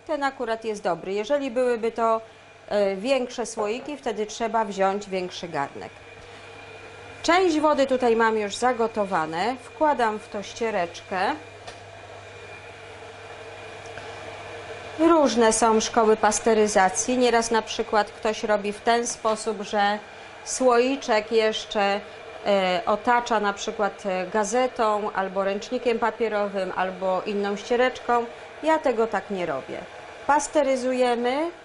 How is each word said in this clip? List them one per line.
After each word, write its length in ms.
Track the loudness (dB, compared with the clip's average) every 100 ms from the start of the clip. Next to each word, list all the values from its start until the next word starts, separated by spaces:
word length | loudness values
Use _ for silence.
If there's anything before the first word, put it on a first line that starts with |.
| -8
Ten 160 | -4
akurat 420 | -2 -2 -4 -4
jest 180 | -4 -2
dobry. 300 | -2 -2 -2
Jeżeli 380 | -4 0 0 0
byłyby 420 | 0 0 0 -2
to, 280 | 0 2 2 -2 -20 -20 -16 -2
e, 280 | 2 2 0
większe 500 | 2 0 0 -6 -6
słoiki, 500 | -4 -2 -4 -6 -8
wtedy 300 | -4 -4 -4
trzeba 380 | -4 0 0
wziąć 440 | 0 2 2 0 -4
większy 400 | -4 -4 -8 -6
garnek. 420 | -4 -4 -6 -14 -16 -20 -20 -18 -18 -18 -18 -18 -18 -18 -18 -18 -4
Część 360 | 2 4 6 4
wody 260 | 4 4 4
tutaj 300 | 4 4 4
mam 220 | 4 2
już 180 | -2 0
zagotowane. 1000 | 0 2 0 0 0 0 0 -2 -2 -4
Wkładam 560 | -8 0 2 4 2 0
w 100 | -8
to 140 | -10
ściereczkę. 760 | -10 -6 -2 0 -2 -6 -6 -2 0 -2 -10 -18 -18 -18 -18 -18 -18 -16 -16 -16 -16 -16 -16 -18 -18 -18 -18 -18 -18 -16 -16 -16 -16 -16 -14 -14 -14 -14 -14 -14 -14 -14 -12 -12 -8 2
Różne 540 | 4 6 4 4 4
są 280 | 4 4 4
szkoły 360 | 2 2 4 4
pasteryzacji. 1000 | 4 2 2 4 4 4 4 2 0 2
Nieraz 320 | 4 4 2
na 120 | 0
przykład 480 | 0 -4 0 0 0
ktoś 340 | -2 -2 0
robi 280 | 0 0 0
w 80 | -2
ten 260 | 2 2 0
sposób, 560 | -2 0 0 -2 -6
że 360 | -2 0 2 0 -6 -18 -18 -14
słoiczek 880 | -6 2 6 6 4 2 2 2 2
jeszcze, 680 | 4 4 2 -2 0 2 0 -4 -16 -16 -4 2
e, 340 | 4 4 2 0
otacza 540 | 0 2 2 2 2
na 120 | 0
przykład, 540 | -2 -4 -2 -2 -2 -4
e, 200 | -2 -2
gazetą 880 | -2 2 2 2 2 2 2 0
albo 320 | -2 -2 0
ręcznikiem 540 | 0 -2 -4 -2 0 2
papierowym, 720 | 0 0 0 0 -2 -2 -2 -2
albo 460 | -2 -2 -2 0 -2
inną 300 | -2 -2 -2
ściereczką. 680 | 0 2 2 0 0 0 0 -8 -16 -4
Ja 160 | 0 2
tego 280 | 2 2 0
tak 240 | -2 -4
nie 160 | -4 -2
robię. 320 | -4 -6 -10 -12 -16 -16 -4 2
Pasteryzujemy, 1200 | 2 2 2 2 2 0 2 2 2 0 0 -2 -6